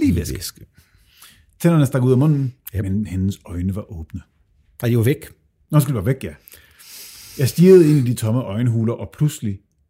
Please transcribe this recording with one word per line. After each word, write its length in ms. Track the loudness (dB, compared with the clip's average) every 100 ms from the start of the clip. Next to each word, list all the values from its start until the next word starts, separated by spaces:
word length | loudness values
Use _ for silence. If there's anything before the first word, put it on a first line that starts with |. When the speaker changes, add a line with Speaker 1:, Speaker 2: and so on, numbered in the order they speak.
| 0
Speaker 1:
ligvæske. 260 | 0 -4
Speaker 2:
ligvæske. 320 | -8 -12 -16 -20 _ _ _ _ _ -20 _ _ -4
Speaker 1:
Tænderne 260 | 0 2 2
stak 180 | 0
ud 80 | 2
af 60 | 2
munden, 360 | 2 0 -2 -8 -12 -8
Speaker 2:
Yep. 80 |
Speaker 1:
men 220 | -4 -4 -4
hendes 340 | -4 -4 -6 -10
øjne 300 | -6 -6 -6
var 160 | -10
åbne. 300 | -14 -14 -16 -18 _ _ _ _ -8
Speaker 2:
Og 60 | -2
de 80 | 0
var 60 |
væk. 220 | 0 -2 -8 _ _ _ -2
Speaker 1:
Nå, 80 | 2
skulle 200 | 2 -2
de 60 | -4
være 100 | -4
væk, 80 |
ja. 100 | -8 -16 _ -20 _ _ -20 -20 -20 -20 -14 -4
Jeg 120 | -2
stirrede 400 | 4 8 8 8 4
ind 100 | 0
i 40 |
de 20 | -2
tomme 260 | -2 -2
øjenhuler, 520 | -4 -4 -2 0 -2
og 160 | -4 -8 -4
pludselig 420 | -4 -4 -8 -10 _ _ _